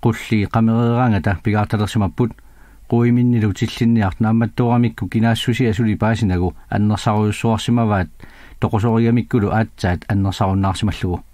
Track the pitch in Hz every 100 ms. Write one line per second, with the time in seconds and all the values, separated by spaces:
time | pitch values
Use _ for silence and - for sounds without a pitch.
0 | 123 110 - 110 98 117 113 113 120 120
1 | 123 104 87 98 - 104 104 110 104 -
2 | 98 - 120 - - - - - - 117
3 | 120 120 123 120 107 95 110 - 117 117
4 | 101 - 110 113 117 - 120 120 120 113
5 | 92 117 113 113 - 117 123 107 117 104
6 | 107 110 104 90 90 - - 104 104 104
7 | - 107 107 101 117 110 - 120 113 101
8 | 92 - - - - - 107 113 113 113
9 | 117 120 - 123 101 113 113 - 95 90
10 | - 98 98 95 95 95 98 92 107 -
11 | 92 85 -